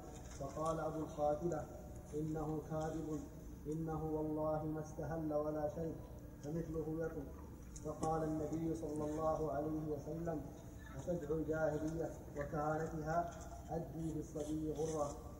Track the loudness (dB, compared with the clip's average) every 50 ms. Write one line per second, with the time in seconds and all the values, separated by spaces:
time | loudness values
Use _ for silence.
0 | -10 -10 -10 -10 -10 -8 -8 -6 -6 -4 -2 0 2 2 2 2 2 0 0 0
1 | -2 -2 0 4 4 4 6 4 4 2 2 2 0 -4 -8 -10 -8 -8 -8 -10
2 | -8 -4 -2 0 0 0 0 0 0 0 0 0 0 0 0 0 0 0 0 0
3 | -2 0 -2 -2 -4 -6 -10 -10 -10 -10 -10 -6 -4 -2 0 0 0 0 0 0
4 | 0 2 2 2 2 2 2 2 4 4 4 2 2 0 0 -2 -2 -4 -4 -4
5 | -2 0 0 0 2 2 4 4 4 2 2 2 2 0 0 0 -2 -2 -2 -4
6 | -6 -8 -10 -10 -10 -10 -10 -6 -4 -2 0 0 0 0 0 0 0 0 2 0
7 | 0 0 -2 -2 -6 -6 -6 -8 -8 -10 -10 -10 -10 -10 -8 -6 -4 -4 -2 2
8 | 4 4 4 4 4 4 2 2 2 2 2 2 2 2 2 2 0 -2 0 0
9 | 0 0 2 4 4 4 4 4 4 2 2 2 2 2 0 0 0 0 -2 -2
10 | -2 -2 -2 -2 0 0 0 -2 -2 -6 -8 -10 -10 -10 -10 -10 -10 -8 -6 -4
11 | -2 0 0 0 2 2 2 2 2 2 2 4 4 4 4 2 2 0 0 0
12 | -2 -2 -4 -6 -8 -6 -4 -4 -2 0 0 2 2 2 2 2 2 0 -2 -2
13 | 0 2 2 2 2 2 -2 -8 -8 -8 -10 -8 -6 -2 -2 -2 -2 -2 -4 -2
14 | -2 -2 0 -2 -4 -2 -2 -2 0 0 0 0 2 0 0 2 0 2 2 2
15 | 2 0 -2 -6 -8 -10 -10